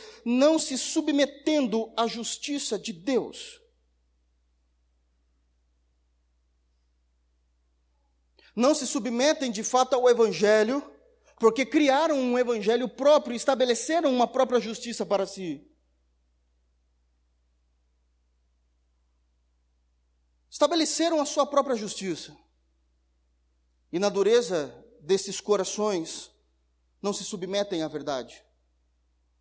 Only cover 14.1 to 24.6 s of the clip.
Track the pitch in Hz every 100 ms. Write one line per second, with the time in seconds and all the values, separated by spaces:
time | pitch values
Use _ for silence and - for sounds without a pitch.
14.1 | 254 226 254 247 240 208 220 233 220 180
15.1 | 196 190 196 180 139 - _ _ _ _
16.1 | _ _ _ _ _ _ _ _ _ _
17.1 | _ _ _ _ _ _ _ _ _ _
18.1 | _ _ _ _ _ _ _ _ _ _
19.1 | _ _ _ _ _ _ _ _ _ _
20.1 | _ _ _ _ - 294 339 311 - 330
21.1 | 320 277 - 285 285 269 233 202 - 190
22.1 | 156 - - _ _ _ _ _ _ _
23.1 | _ _ _ _ _ _ _ _ 170 202
24.1 | 190 196 233 185 175